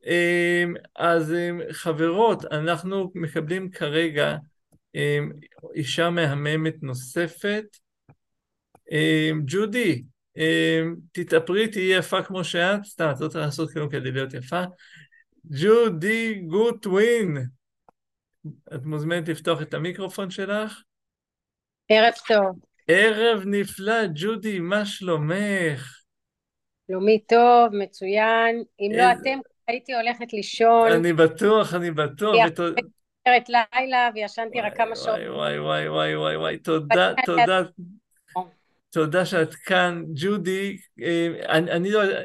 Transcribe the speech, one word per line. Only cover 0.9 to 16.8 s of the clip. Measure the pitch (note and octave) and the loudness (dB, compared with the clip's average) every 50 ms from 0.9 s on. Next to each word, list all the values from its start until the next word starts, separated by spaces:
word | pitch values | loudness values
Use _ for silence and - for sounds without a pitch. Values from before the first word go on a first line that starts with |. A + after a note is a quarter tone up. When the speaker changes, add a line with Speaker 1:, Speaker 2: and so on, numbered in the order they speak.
| _ | _
Speaker 1:
אז, | - - E3+ E3+ E3+ D#3+ D3+ D#3+ | -2 0 2 2 2 2 0 -2
אמ, | F3 F3 F3 F3 F3 - - | -2 -2 -4 -4 -6 -8 -10
חברות, | D#3+ - - F3 D#3+ D3 D#3+ E3 E3+ F#3+ A#3 A#3 G3 D3+ - | -10 -8 -4 -4 -2 0 0 0 2 4 4 4 4 0 -2
אנחנו | D#3 - D3+ D3+ D#3+ E3+ D#3+ E3+ F3+ F#3+ G3 F#3+ F3+ - | -6 -4 -4 0 0 -2 -2 -2 -6 -4 -4 -4 -4 -6
מקבלים | F3 E3+ D3+ - E3 D#3+ D3+ F3 F#3+ F#3+ F#3 | -8 -8 -6 -4 -6 -4 -4 -6 -6 -6 -8
כרגע, | F#3 - F3 D3 D3 D#3+ E3+ E3 D#3 D3 D3 C#3+ D3+ D#3 - _ _ _ _ _ _ _ _ _ _ | -8 -6 -6 -2 0 0 0 0 0 0 0 0 -2 -6 -10 _ _ _ _ _ _ _ _ _ _
אמ, | D#3 C#3+ D3 D3 D3 D3 D3+ D3+ D3+ D3 _ _ - - - - | -4 -2 -2 -2 -2 -4 -6 -10 -14 -20 _ _ -20 -20 -14 -8
אישה | - D3 B2+ - E3 E3 E3+ | -8 -6 -4 -2 -2 0 0
מהממת | E3+ E3+ E3 D3 C#3 C#3+ D3 D3 D3+ D#3 D#3 D#3+ D#3 D#3+ - | 0 0 0 0 -2 -2 -4 -2 -2 -2 -2 -4 -4 -6 -10
נוספת. | C3 B2+ B2+ B2+ - - E3+ F3 E3 E3+ - - G3+ G#3 G#3+ G#3+ G#3 _ _ _ _ _ _ _ _ - _ _ _ _ _ _ _ _ _ _ _ _ _ _ - | -10 -10 -10 -12 -8 -6 -4 -4 -4 -6 -8 -6 -6 -4 -4 -8 -10 _ _ _ _ _ _ _ _ -20 _ _ _ _ _ _ _ _ _ _ _ _ _ _ -6
אמ, | E3 D3+ D#3 D#3+ D#3+ D#3 D#3 D#3 D#3+ D#3 D3+ | -2 0 2 2 2 2 2 0 -2 -2 -4
ג'ודי, | C3 C#3+ F#3+ G#3+ G#3+ G3+ B3 A#3+ G3+ D#3 A#2+ - - _ _ _ _ _ - | -4 -2 -2 -2 -2 -2 -2 0 0 0 -2 -4 -14 _ _ _ _ _ -2
אמ, | D#3+ D#3+ E3 D#3+ E3 E3 E3 D#3+ D#3+ E3 E3+ E3+ - - | 0 0 2 2 2 2 0 0 0 -2 -6 -10 -14 -14
תתאפרי, | _ - F3 D#3+ E3 D#3+ D#3+ E3 F3 G3+ A3 A3 | _ -10 -6 2 2 2 2 2 0 0 0 0
תהיי | G3+ A3 F#3 F#3 F#3 F#3 | -2 -2 0 2 2 2
יפה | E3 - - F#3+ F#3 | 0 0 -2 -4 -4
כמו | - F#3+ F#3 F3+ | -4 -6 -6 -6
שאת. | - - F3 E3+ F#3 G3+ G#3 G3+ | -4 -2 0 0 0 0 -2 -4
סתם, | - - _ E3+ D#3 C#3 | -10 -6 _ -2 -2 -2
את | B2 | -2
לא | D3+ D#3 | -6 -6
צריכה | D3+ E3 D3+ | -4 -4 -4
לעשות | D3+ D3 - D#3+ D3+ - | -4 -4 -4 -6 -6 -4
כלום | D#3+ D3+ C#3 | -6 -6 -4
כדי | C3+ C#3 B2 B2+ | -6 -6 -6 -4
להיות | B2+ C3 C3+ C3 C3 | -4 -4 -6 -6 -8
יפה. | B2+ B2 - E3+ F3 F3+ F3+ F3+ _ _ _ - - - _ _ _ _ _ _ _ _ D#3+ | -12 -10 -6 -4 -4 -4 -6 -8 _ _ _ -20 -20 -20 _ _ _ _ _ _ _ _ -12
ג'ודי | D3+ C3+ D#3 G3+ A3 A#3 A#3+ A3+ F3+ D#3+ D3+ G3+ A3 A3+ A3+ A3+ A3 | -6 0 4 6 6 6 6 2 0 -2 -2 0 0 0 0 -2 -4
גוטווין, | G3+ F3+ D#3+ D#3+ G3+ A3 A#3 A#3 A3+ | -6 -8 -4 0 2 2 2 0 -2